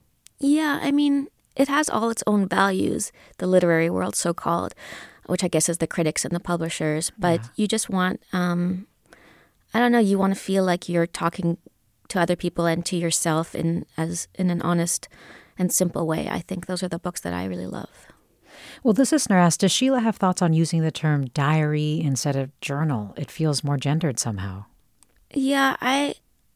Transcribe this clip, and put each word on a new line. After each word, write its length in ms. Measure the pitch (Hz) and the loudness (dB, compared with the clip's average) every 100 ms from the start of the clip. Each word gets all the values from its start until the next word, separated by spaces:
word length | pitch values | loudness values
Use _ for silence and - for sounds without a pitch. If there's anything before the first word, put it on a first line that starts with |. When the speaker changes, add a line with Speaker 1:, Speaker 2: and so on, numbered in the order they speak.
| _ _ - - | _ _ -20 -4
Speaker 1:
Yeah, 380 | 277 302 302 285 | 2 2 2 0
I 100 | 277 | 0
mean, 360 | 285 294 285 277 _ _ - | 2 2 2 -2 _ _ 0
it 140 | 277 | 2
has 200 | 285 302 | 2 0
all 200 | 220 226 | 0 -2
its 120 | 226 - | -2 2
own 200 | 208 190 | 2 2
values, 640 | 196 196 190 196 208 - - - - | 2 2 2 0 -2 -6 -10 -20 -6
the 100 | 180 | 4
literary 420 | 185 175 165 165 | 6 6 4 2
world, 260 | 185 180 - | 0 -2 -2
so-called, 600 | 170 170 - 170 92 - - - - - - | -2 -2 -2 -2 -2 -10 -16 -18 -18 -16 -6
which 160 | - | -2
I 40 | 180 | 0
guess 220 | 156 170 | 0 0
is 80 | 170 | -2
the 100 | 160 | -2
critics 380 | - 160 - - | 0 -2 -2 -4
and 100 | 170 | -4
the 40 | |
publishers. 720 | - 170 165 - 156 151 - - | -2 -4 -4 -2 -2 -2 -4 -2
But 220 | 180 165 | 0 0
Speaker 2:
Yeah. 40 | 113 - | -2 -4
Speaker 1:
you 120 | 214 | -2
just 220 | 220 - | -2 -2
want, 320 | 190 185 - _ | -2 0 -2 _
um, 520 | 180 180 175 175 185 202 _ _ - - - _ _ _ | -2 0 0 -2 -4 -10 _ _ -20 -20 -20 _ _ _
I 60 | 226 | 0
don't 120 | 240 | 4
know, 60 | 240 | 4
you 200 | 202 196 | 4 4
wanna 160 | 190 190 | 2 0
feel 300 | - 196 185 | 0 0 2
like 220 | 175 - | 0 0
you're 180 | 170 170 | 0 0
talking 500 | - 170 - 170 170 _ _ _ _ - | -2 -4 -2 -2 -4 _ _ _ _ -6
to 100 | 190 | -2
other 160 | 170 175 | 0 0
people 300 | 175 - 170 | -2 0 0
and 200 | 165 - | 0 -2
to 120 | 180 | -2
yourself 580 | 170 - 170 156 165 - | -2 -2 0 0 -2 -2
in, 300 | 165 170 - - | -2 -2 -6 -6
as, 300 | 165 175 - - | -6 -6 -8 -4
in 140 | 180 | -2
an 120 | 170 | 0
honest 460 | 170 175 170 - - - - - - - | 0 0 0 -4 -8 -20 -20 -20 -16 -4
and 140 | 180 | -2
simple 340 | - 180 - 160 | 0 0 0 -2
way. 220 | 160 - | -2 -2
I 100 | 180 | -6
think 240 | - 180 175 | -6 -8 -6
those 160 | 180 | -6
are 60 | 185 | -6
the 100 | 170 | -6
books 220 | 180 - | -6 -8
that 120 | 175 | -6
I 120 | 180 190 | -6 -6
really 220 | 180 180 | -8 -8
love. 380 | - - - - _ _ _ _ - - - | -10 -12 -16 -20 _ _ _ _ -20 -20 -2
Speaker 2:
Well, 100 | 254 | 2
this 180 | 202 262 | 4 4
listener 260 | 302 - 185 | 2 4 6
asked, 240 | 175 - | 6 4
"Does 100 | 190 | 2
Sheila 280 | - 262 262 | 2 2 2
have 160 | 226 - | 0 2
thoughts 240 | 190 180 | 0 2
on 120 | 175 | 2
using 280 | 160 160 165 | 4 2 2
the 100 | 160 | 0
term 340 | - 156 147 131 | 0 0 0 0
diary 680 | - 143 156 151 151 151 156 | 0 2 2 2 0 0 0
instead 340 | 156 135 147 139 | 0 0 0 -2
of 220 | 135 - | -4 -8
journal? 520 | - 143 156 120 104 - | -6 -2 0 -2 -4 -8
It 140 | 139 | -10
feels 320 | - 156 139 | -2 0 0
more 140 | 143 139 | 0 0
gendered 420 | 143 156 160 120 | 0 0 0 -2
somehow." 460 | 120 101 98 95 104 _ _ _ _ _ _ | -4 -4 -6 -8 -12 _ _ _ _ _ _
Speaker 1:
Yeah, 420 | - 269 277 269 - | -2 0 2 2 0
I, 340 | 247 277 285 - _ _ _ | 0 0 -2 -4 _ _ _